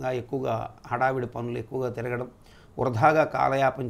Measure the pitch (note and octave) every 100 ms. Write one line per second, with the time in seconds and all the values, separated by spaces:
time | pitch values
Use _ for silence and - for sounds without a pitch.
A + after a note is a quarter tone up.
0 | C3 B2 A#2 C3+ C3 A2+ A2+ - - B2
1 | C3 C3+ A#2 A#2+ A#2+ A#2+ A2+ - B2 A#2+
2 | A#2+ A#2+ B2 - - - - - B2+ A2+
3 | D#3 D#3 D3 C3 C3 C3+ C3 -